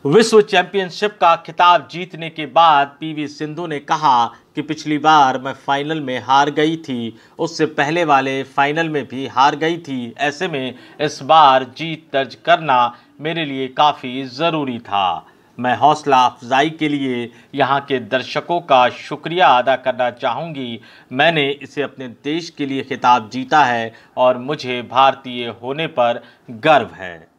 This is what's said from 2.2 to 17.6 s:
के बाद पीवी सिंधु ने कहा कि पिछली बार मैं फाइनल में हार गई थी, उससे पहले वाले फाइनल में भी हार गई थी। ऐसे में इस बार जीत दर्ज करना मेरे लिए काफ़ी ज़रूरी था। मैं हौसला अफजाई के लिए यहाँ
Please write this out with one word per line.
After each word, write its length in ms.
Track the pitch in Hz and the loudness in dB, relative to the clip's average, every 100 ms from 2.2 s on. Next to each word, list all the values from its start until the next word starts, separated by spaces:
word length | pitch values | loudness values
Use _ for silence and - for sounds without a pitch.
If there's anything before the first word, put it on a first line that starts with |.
| 160 | -12
के 160 | 160 147 | -10 -2
बाद 500 | 139 165 143 139 - | 4 6 4 2 -6
पीवी 280 | 160 151 147 | -10 -8 -10
सिंधु 380 | 147 151 151 175 | -8 -10 -8 -8
ने 120 | 143 | -8
कहा 480 | 143 160 156 123 117 - _ | -4 0 4 4 0 -6 _
कि 80 | - | -10
पिछली 360 | 147 156 151 147 | -8 -8 -4 0
बार 400 | 151 156 135 127 | 4 6 4 0
मैं 160 | 135 | -6
फाइनल 460 | 127 - 139 147 160 | -8 -4 -4 -4 -6
में 200 | 135 127 | -6 -8
हार 300 | 113 135 147 | 2 2 2
गई 260 | 151 156 165 | 0 -2 -2
थी, 400 | 160 123 113 113 _ - | -8 -8 -8 -12 _ -8
उससे 280 | 165 - 156 | -8 -2 -4
पहले 380 | 156 143 170 | -2 -2 0
वाले 380 | 160 135 135 135 | 2 2 2 -6
फाइनल 460 | 131 - 143 156 165 | -6 -2 0 0 -2
में 200 | 151 117 | -4 -6
भी 180 | 123 135 | -10 -6
हार 300 | - 143 147 | 2 2 2
गई 220 | 160 170 | -4 -4
थी। 360 | 165 131 117 - | -8 -8 -10 -4
ऐसे 300 | 143 143 180 | -6 -4 -6
में 260 | 147 127 117 - - | -4 -8 -10 -20 -6
इस 220 | 147 - | -6 -6
बार 420 | 135 160 143 131 | 4 6 8 6
जीत 440 | 123 113 160 156 _ | 0 -10 -10 -10 _
दर्ज 220 | 139 127 | -4 -4
करना 640 | 120 - 170 156 127 120 - _ _ | -6 0 0 2 2 0 -4 _ _
मेरे 240 | 147 170 | -8 -6
लिए 240 | 147 135 131 | -6 -6 -8
काफ़ी 560 | 131 147 143 127 131 | 0 0 0 -8 -10
ज़रूरी 540 | 131 127 165 160 135 117 | -10 -4 -2 -2 -6 -8
था। 480 | 110 101 95 80 - _ _ - | -4 -2 -2 -4 -10 _ _ -6
मैं 160 | 123 110 | -4 2
हौसला 500 | 139 147 143 131 123 | 2 2 2 2 2
अफजाई 440 | - 120 131 156 | -2 -2 0 0
के 180 | 160 151 | -2 -4
लिए 440 | 147 135 123 117 - _ | -2 -4 -6 -8 -14 _
यहाँ 260 | 139 | -2